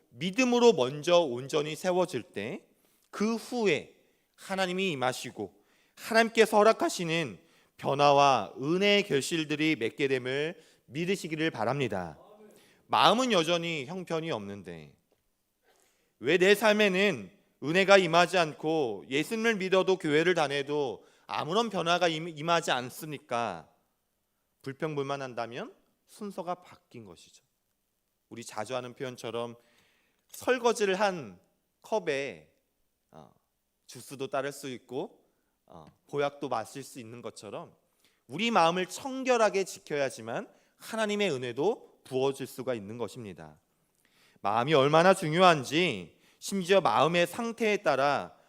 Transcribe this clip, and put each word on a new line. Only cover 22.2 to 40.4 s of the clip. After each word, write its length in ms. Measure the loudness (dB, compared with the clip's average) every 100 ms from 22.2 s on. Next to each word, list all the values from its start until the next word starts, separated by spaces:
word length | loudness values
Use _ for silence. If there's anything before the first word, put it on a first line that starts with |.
| -6
임하지 420 | -6 0 0 2
않습니까? 960 | -2 -4 -10 -12 -12 -6 -4 -4 -6 -14 _ _ _ _ _ _ _ _ _
불평불만한다면 1120 | -16 -8 -6 -4 -4 -6 -8 -8 -8 -10 -14 -16 _ _ _
순서가 480 | -16 -12 -10 -8 -10
바뀐 500 | -12 -20 _ -20 -20
것이죠. 380 | -20 -20 _ _ _ _ _ _ _ _ _ _
우리 140 | -16
자주 320 | -10 -8 -6 -6
하는 180 | -8
표현처럼 640 | -10 -10 -10 -8 -6 -6 -10 _ _ _ _ _ _ _
설거지를 720 | -8 -2 0 2 2 0 2
한 400 | 0 -2 -10 -16 _ _ _ _
컵에, 720 | -6 -4 -2 -4 -6 -10 -20 _ _ _ _ _ _
어, 220 | -20 -20 _ _ _ _ _ -20
주스도 400 | -20 -18 -12 -6
따를 240 | -4 -6
수 180 | -8 -12
있고, 500 | -12 -10 -10 -10 -14 _ _ _ _ _
어, 260 | -20 -20 _ _
보약도 420 | -4 -4 -4 -6
마실 340 | -6 -6 -12
수 160 | -16 -16
있는 220 | -16 -16
것처럼 520 | -16 -16 -14 -14 -16 _ _ _ _ _ _
우리 240 | -6 0
마음을 340 | 4 4 2 -4
청결하게 800 | -8 -8 -6 0 2 2 2
지켜야지만 840 | -4 -8 -8 -4 -4 -4 -8 -8